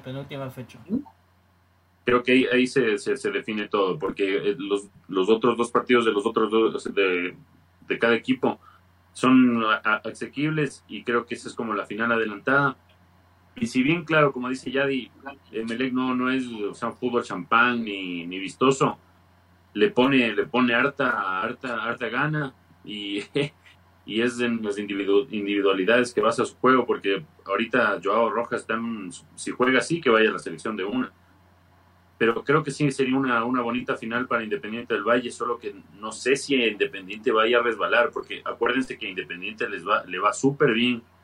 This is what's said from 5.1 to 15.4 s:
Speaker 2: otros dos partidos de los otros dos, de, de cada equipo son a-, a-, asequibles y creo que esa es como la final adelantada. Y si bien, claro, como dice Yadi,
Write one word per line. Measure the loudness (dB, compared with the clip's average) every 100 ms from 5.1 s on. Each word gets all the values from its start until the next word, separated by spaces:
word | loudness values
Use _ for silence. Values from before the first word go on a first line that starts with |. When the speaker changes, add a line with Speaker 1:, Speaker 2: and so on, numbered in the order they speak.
| 0 2
Speaker 2:
otros | 4 2 0
dos | 0
partidos | 0 2 4
de | 4
los | 2 0
otros | 0 2
dos, | 4 2 0 -4
de, | 0 0 0 -4 -8 -20 _ _ _ -8
de | -2
cada | 2
equipo | 2 0 -2 -2 -4 -10 -20 _ _ _
son | 0 6 6 6 4
a-, | 2 0
a-, | 0 -2 -2
asequibles | -10 -10 -4 -2 0 -2 -6 -14
y | -10
creo | -2 -2
que | -2 -8
esa | -10
es |
como | -8 -4
la | -4 -6
final | -4 0
adelantada. | 0 -2 -4 0 2 2 -2 _ _ _ _ _ _ _
Y | -6 -2
si | 2
bien, | 2 2
claro, | 2 4 4
como | 2 -6
dice | -6 -4
Yadi, | -2 0 -2 -6 -14 -18 -20